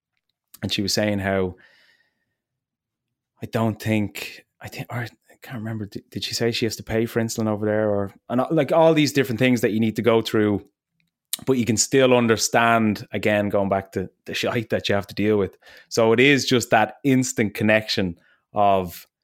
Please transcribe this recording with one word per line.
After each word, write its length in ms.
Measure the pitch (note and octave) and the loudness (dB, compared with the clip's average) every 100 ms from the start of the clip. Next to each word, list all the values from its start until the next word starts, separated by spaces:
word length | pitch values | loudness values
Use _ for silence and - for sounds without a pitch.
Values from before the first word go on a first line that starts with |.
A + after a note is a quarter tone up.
| _ _ _ _ _ - | _ _ _ _ _ -10
And 120 | G2+ | -6
she 80 | - | -4
was 120 | G2 | -2
saying 260 | - G#2+ G#2 | -2 0 -2
how, 360 | G2 G2 F#2 F#2 _ _ _ _ _ _ _ _ _ _ _ _ _ _ _ _ _ _ | -2 -2 -2 -6 _ _ _ _ _ _ _ _ _ _ _ _ _ _ _ _ _ _
I 40 | A2+ | -8
don't 340 | A#2 A2+ G#2+ | -4 -2 -2
think, 640 | G#2+ A2 G2+ - - - _ _ | -2 -2 -2 -6 -16 -16 _ _
I 60 | A2+ | -16
think, 200 | - C3+ | -14 -10
or 80 | A2+ | -10
I 80 | A2+ - _ _ | -10 -14 _ _
can't 160 | - B2 | -16 -12
remember, 280 | A2 A2 G2+ | -8 -8 -10
did, 240 | - - | -12 -14
did 140 | G2+ | -12
she 100 | - | -8
say 180 | - A#2 | -4 -2
she 140 | A#2+ A#2 | -2 -4
has 100 | - | -4
to 60 | |
pay 220 | - A2+ A#2 | -4 -4 -2
for 160 | A#2+ | -2
insulin 260 | A2+ - A2 | -2 -2 -4
over 180 | G#2+ G#2+ | -2 -2
there? 240 | G#2+ G#2+ | 0 0
Or, 240 | G2+ G2 - - | -2 -4 -8 -6
and, 120 | B2 | -4
uh, 60 | C3 | 0
like, 200 | D#3+ C3+ | 0 2
all 220 | E3 D#3+ | 4 4
these 180 | D#3 C#3+ | 4 2
different 260 | C#3 C3 A2 | 0 -2 2
things 220 | B2+ B2 | 2 2
that 100 | A#2 | 0
you 80 | A2 | 0
need 160 | A2+ G#2+ | -2 0
to 40 | |
go 200 | A2 A2+ | 2 2
through, 440 | A2 A2+ G#2+ G2+ - _ _ _ _ _ _ - - | 2 0 2 0 -4 _ _ _ _ _ _ -6 -2
but 120 | C3 | 0
you 80 | A2+ | 0
can 120 | G#2+ | 0
still 360 | - C3+ C3 | 2 4 6
understand, 920 | B2 A#2 G#2+ - B2 A#2 A#2 A2 G2+ - | 6 4 2 2 2 4 4 2 -2 -6
again, 380 | G#2+ G#2 G#2 G2+ | -4 0 0 0
going 200 | G#2 G2 | 0 0
back 220 | G2 G2 | -2 -4
to 160 | - F#2 _ - | -8 -8 _ -12
the 80 | |
shite 360 | E2+ G#2+ A2+ A2 | -6 -4 -4 -4
that 180 | G2 - | -4 -2
you 80 | G2+ | -2
have 120 | F#2+ | -4
to 80 | - | -4
deal 220 | G#2 G#2+ | 0 0
with. 200 | F#2+ - - - - | -2 -6 -20 -20 -8
So 240 | - A2+ | 0 2
it 60 | A2+ | 4
is 260 | C3+ C#3 B2 | 4 4 2
just 240 | B2 G#2+ | 0 2
that 260 | A#2 G#2+ - | 2 2 -2
instant 500 | C#3+ C3 B2+ - G#2+ - | 0 0 0 -2 -4 -2
connection 600 | G#2+ G#2+ A2 - F#2+ E2 _ _ _ | 2 2 0 -4 -4 -6 _ _ _
of 540 | G#2 G2+ G2 F2+ - - _ | 0 2 2 -2 -10 -20 _